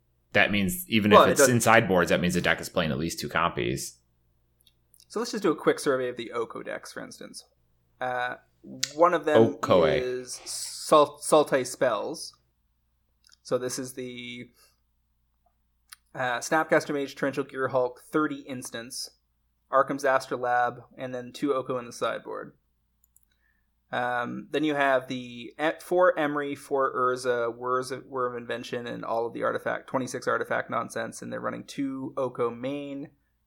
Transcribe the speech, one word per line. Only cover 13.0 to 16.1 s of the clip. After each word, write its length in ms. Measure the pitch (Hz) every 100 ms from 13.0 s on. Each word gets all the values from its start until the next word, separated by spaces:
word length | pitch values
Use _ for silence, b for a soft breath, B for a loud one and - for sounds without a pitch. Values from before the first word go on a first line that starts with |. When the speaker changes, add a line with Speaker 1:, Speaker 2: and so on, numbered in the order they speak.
| _ _ _ _
Speaker 2:
So 160 | - 127
this 200 | 127 135
is 140 | 131
the, 560 | 131 127 123 120 120 120 b b _ _ _ _ _ _ _ _ _ _ _ _ - _